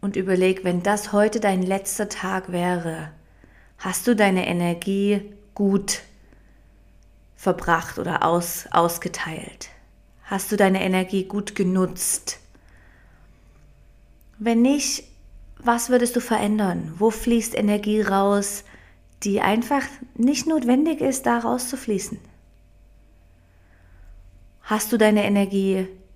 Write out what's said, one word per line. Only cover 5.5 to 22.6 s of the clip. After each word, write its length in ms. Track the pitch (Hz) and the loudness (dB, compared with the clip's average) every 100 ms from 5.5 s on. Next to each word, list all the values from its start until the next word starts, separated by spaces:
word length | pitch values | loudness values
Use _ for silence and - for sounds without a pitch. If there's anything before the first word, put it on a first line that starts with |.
gut 480 | - 202 196 196 - - - - - - - - - - - - - - - | -2 2 2 0 -8 -8 -20 -20 -20 -20 -20 -20 -20 -20 -20 -20 -20 -20 -6
verbracht 640 | - 180 - 165 - - | -2 -2 0 0 -2 -8
oder 240 | - 175 | -6 0
aus-, 440 | - 170 170 - - | 2 2 0 -10 -2
ausgeteilt? 1000 | - 170 170 180 - - 160 - - - - _ _ _ - | 2 2 0 -8 -8 -10 -10 -14 -18 -20 -20 _ _ _ -20
Hast 280 | - 196 - | -6 -6 -2
du 40 | 208 | 2
deine 260 | 196 190 | 4 4
Energie 420 | 190 185 185 196 | 2 0 0 -2
gut 300 | 185 202 202 | -2 -6 -6
genutzt? 840 | - 180 185 185 - - - - - - - - - - - - - - - - - - - - - - - - - | -2 0 2 0 -2 -4 -4 -6 -14 -16 -20 -20 -20 -20 -20 -20 -20 -20 -20 -20 -20 -20 -20 -20 -20 -20 -20 -20 -6
Wenn 220 | 220 233 | 0 4
nicht, 440 | 247 285 - - - - - - - - | 6 4 0 -6 -10 -20 -20 -20 -20 -6
was 300 | 247 233 240 | 0 0 4
würdest 280 | 247 240 240 | 4 4 0
du 40 | |
verändern? 720 | 240 214 208 214 196 170 165 170 | 0 0 2 2 0 -2 -6 0
Wo 120 | 220 | 0
fließt 440 | 220 - 233 214 - | 2 2 2 2 0
Energie 460 | 208 208 208 214 | 0 0 0 0
raus, 600 | 196 196 196 202 202 - - - - - - - | 2 2 4 2 0 -8 -14 -20 -20 -20 -20 -8
die 180 | 208 202 | -2 0
einfach 420 | 190 220 240 285 277 - - | 2 0 0 -2 -2 -12 -18
nicht 320 | - 240 285 - | 0 2 2 0
notwendig 540 | 311 247 254 311 311 | 0 2 2 2 0
ist, 240 | 262 262 | -2 0
da 140 | 240 233 | 0 0
rauszufließen? 800 | 233 247 247 262 - 202 - - - - - _ | 0 -4 -4 -8 -4 -4 -4 -12 -14 -20 -20 _